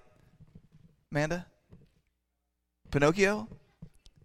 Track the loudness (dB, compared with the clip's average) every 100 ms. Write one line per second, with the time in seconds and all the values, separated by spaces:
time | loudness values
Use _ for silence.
0 | -20 _ -20 -20 -20 -20 -20 -20 -20 _
1 | -6 -2 -2 -4 -8 _ _ -20 -20 _
2 | _ _ _ _ _ _ _ _ -4 2
3 | 4 4 2 0 -6 -14 _ -20 -20 _
4 | -20 _